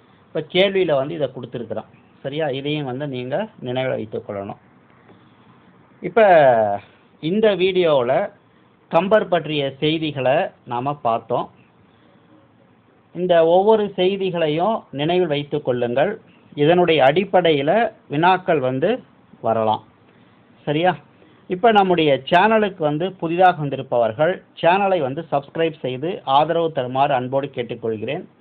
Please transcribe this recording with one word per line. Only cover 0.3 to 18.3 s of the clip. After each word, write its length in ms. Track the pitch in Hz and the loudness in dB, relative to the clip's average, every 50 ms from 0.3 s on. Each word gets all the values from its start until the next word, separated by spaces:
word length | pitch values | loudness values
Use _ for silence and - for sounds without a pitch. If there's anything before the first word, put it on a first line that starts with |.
| - 160 | -10 -10
கேள்வியில 540 | 151 - - 180 196 196 196 190 180 160 143 | -8 -2 0 0 0 2 0 -2 0 0 0
வந்து 200 | 135 135 151 170 | -2 -2 -4 -6
இதை 160 | 156 139 127 131 135 | -6 -6 -6 -6 -12
கொடுத்துருக்குறோம். 440 | 120 - - 120 110 107 107 110 - - - - _ _ _ _ | -14 -12 -12 -12 -12 -10 -10 -12 -12 -14 -20 -20 _ _ _ _
சரியா? 260 | - 139 143 156 160 139 | -12 -10 -6 -6 -6 -4
இதையும் 360 | 131 135 135 147 151 151 143 | -6 -6 -6 -6 -4 -4 -6
வந்து 240 | 127 123 135 151 143 | -6 -8 -8 -8 -8
நீங்க 400 | 131 123 123 127 143 185 220 214 - - | -8 -8 -6 -6 -6 -6 -6 -8 -12 -12
நினைவில் 340 | - 123 123 131 - - | -10 -8 -6 -4 -4 -4
வைத்துக் 380 | 120 113 110 110 113 - - - | -4 -6 -8 -10 -10 -12 -10 -10
கொள்ளணும். 260 | 104 98 98 104 - - _ _ _ _ _ _ _ _ _ - - _ _ _ _ _ _ - _ _ _ _ _ _ _ _ _ _ | -10 -10 -10 -10 -14 -16 _ _ _ _ _ _ _ _ _ -20 -20 _ _ _ _ _ _ -20 _ _ _ _ _ _ _ _ _ _
இப்ப 800 | 160 180 175 226 214 196 175 156 143 131 120 113 107 101 101 101 - - _ _ _ _ _ _ | -12 -2 2 4 6 8 8 8 8 6 6 4 2 0 -2 -4 -8 -14 _ _ _ _ _ _
இந்த 360 | 151 160 196 220 220 208 196 | -6 -4 -2 0 2 2 2
வீடியோவுல 760 | 175 185 190 185 180 175 160 147 131 120 123 143 175 202 - - _ _ _ _ _ _ _ _ _ _ _ | 2 0 0 0 0 2 2 2 2 2 0 0 -2 -2 -4 -10 _ _ _ _ _ _ _ _ _ _ _
கம்பர் 400 | - 165 185 190 220 214 196 175 | 0 0 2 4 2 2 2 0
பற்றிய 440 | 175 170 151 151 156 143 139 135 131 - | -2 -2 -2 -2 -4 -4 -4 -4 -4 -2
செய்திகளை 680 | 156 151 160 160 156 151 131 135 127 127 143 170 190 - - _ _ | -2 -2 0 -2 -4 -6 -4 -2 0 0 2 0 0 -4 -8 _ _
நாம 300 | 127 120 123 131 139 147 | -8 -8 -6 -4 -6 -6
பார்த்தோம். 560 | - - 117 113 117 - - 120 147 208 - _ _ _ _ _ _ _ _ _ _ _ _ _ _ _ _ _ _ _ _ _ _ _ _ _ _ _ _ _ _ _ _ - | -4 -2 -2 -2 -2 -4 -4 -6 -6 -6 -8 _ _ _ _ _ _ _ _ _ _ _ _ _ _ _ _ _ _ _ _ _ _ _ _ _ _ _ _ _ _ _ _ -8
இந்த 320 | 170 180 175 175 165 165 | -6 0 2 4 4 4
ஒவ்வொரு 460 | 165 175 185 196 220 220 214 208 196 - | 4 4 4 6 4 4 4 2 -2 -2
செய்திகளையும் 880 | 185 180 190 202 190 190 180 165 170 160 151 151 165 185 220 226 - - _ | 0 0 0 0 -2 -4 -4 -2 -2 -2 -2 0 -2 -2 -2 -2 -4 -8 _
நினைவில் 360 | - 139 151 165 180 180 180 | -8 -4 -2 0 0 0 0
வைத்துக் 380 | 156 143 147 143 143 151 147 147 | 0 -2 -4 -4 -4 -6 -4 -2
கொள்ளுங்கள். 560 | 139 123 120 120 117 120 135 160 208 - - - _ _ _ _ _ - | -4 -2 -2 -2 -2 0 0 0 0 -2 -8 -14 _ _ _ _ _ -4
இதனுடைய 480 | 147 143 156 175 180 175 165 160 139 127 | 0 2 4 4 4 4 4 4 4 4
அடிப்படையில 880 | 135 151 185 202 185 - 185 170 165 156 139 139 156 190 226 240 - - _ _ - | 4 4 2 0 2 2 2 4 4 2 2 0 0 0 0 0 -2 -4 _ _ -8
வினாக்கள் 500 | 143 151 170 185 | -2 2 2 4